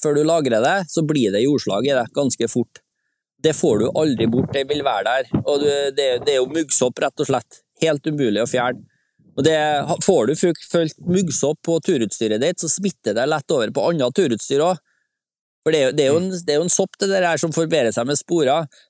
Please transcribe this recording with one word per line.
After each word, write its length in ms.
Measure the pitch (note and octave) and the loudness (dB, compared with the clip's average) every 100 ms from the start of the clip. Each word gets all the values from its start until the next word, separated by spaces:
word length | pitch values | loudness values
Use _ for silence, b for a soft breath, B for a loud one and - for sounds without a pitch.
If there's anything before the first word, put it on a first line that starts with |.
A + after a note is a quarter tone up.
før 160 | D3+ D3 | 0 2
du 60 | D3+ | 2
lagrer 400 | E3 B2+ A2 C#3 | 2 2 2 2
det, 80 | G3 E3 | 0 -2
så 160 | E3+ D3+ | -2 0
blir 240 | D3+ G#2 G2+ | 0 0 0
det 80 | C3+ | 0
jordslag 400 | C3+ G2+ G2+ C#3 | 0 -2 -2 0
i 80 | |
det 140 | C3 A#2 C#3+ | -2 -2 -4
ganske 320 | C3+ - A#2 | -4 -2 -4
fort. 320 | B2 - - _ _ _ _ _ _ | -2 -6 -10 _ _ _ _ _ _
Det 160 | D#3 | -2
får 240 | - E3 G#2 | 2 0 2
du 80 | A#2+ | 0
aldri 320 | - D#3 A#2 B2 | 0 0 0 0
bort, 240 | A#2+ - | 0 -2
det 160 | C#3 C3+ | -4 -2
vil 160 | D3 | -2
være 240 | C#3 G2+ G#2+ | -2 -2 -2
der. 260 | C3 C3+ - | -2 -2 -4
Og 180 | - C#3+ | -2 0
du, 80 | D3 C#3+ C#3 | 0 0 -2
det, 140 | C#3 C3+ B2 D3 | 0 0 0 0
det 60 | |
er 60 | C3+ | 0
jo 80 | B2+ | 0
muggsopp, 480 | D#3+ D3 - B2+ - | -2 0 0 0 0
rett 240 | D3 - | -4 -2
og 60 | C#3 | -2
slett. 300 | C3 - - _ _ | -2 -4 -18 _ _
Helt 300 | D#3+ D3 E3 | 0 0 -2
umulig 320 | D3 A#2+ G2+ | 0 0 0
å 60 | A#2 | 0
fjerne. 300 | B2+ B2 B2+ - _ _ _ _ - | 0 -2 -4 -12 _ _ _ _ 0
Og 60 | D3+ | 2
det, 60 | D#3 D3+ C#3+ C#3+ | 2 2 0 -2
ha-, 100 | - | 0
får 220 | - E3 A2+ | 4 4 2
du 60 | |
fuk-, 300 | D#3+ F3+ D#3+ - | 2 0 0 -2
følt 300 | F3 D#3+ - F3 | -2 -2 -4 -2
muggsopp 540 | F#3 F3 - C#3 D#3 | 0 0 0 -2 -2
på 140 | - E3 - | -2 -2 0
turutstyret 560 | C#3+ G#2 - A2 G#2+ | 0 0 -2 -2 0
ditt, 160 | D#3 F3+ | 0 0
så 80 | E3 | -2
smitter 480 | - G3 - A2+ | -2 -2 -4 -4
det 140 | G#2+ C#3 | -2 0
lett 240 | D3+ - | -2 0
over 160 | C#3+ G#2+ | 0 0
på 140 | - C3+ | 0 0
annet 240 | E3 B2 G3 | 0 0 0
turutstyr 460 | D3+ A2 - C#3 E3+ | 0 -2 -2 0 0
også. 160 | F3 _ _ _ _ _ _ _ _ | -2 _ _ _ _ _ _ _ _
For 140 | D#3 D#3 | 0 2
det 20 | |
er 80 | C3 | 2
jo, 60 | |
det 80 | D3 | 2
er 80 | C3+ | 2
jo 80 | D#3+ | 2
en, 100 | F#3+ | 0
det 220 | F3+ E3+ D3 | -4 -2 0
er 20 | |
jo 80 | F3 | 2
en 80 | |
sopp, 240 | - F#3+ - | 0 0 -4
det 140 | G3 | -2
der 160 | F#3+ F3 | 0 0
her, 100 | D#3 | 0
som 160 | E3+ | -2
forbedrer 400 | E3 D#3+ D#3+ A2+ | -2 0 2 2
seg 160 | A#2 B2 | 0 -2
med 80 | D3 | -2
sporer. 480 | - E3+ C3 D#3 D3 b | 0 0 2 0 -2 b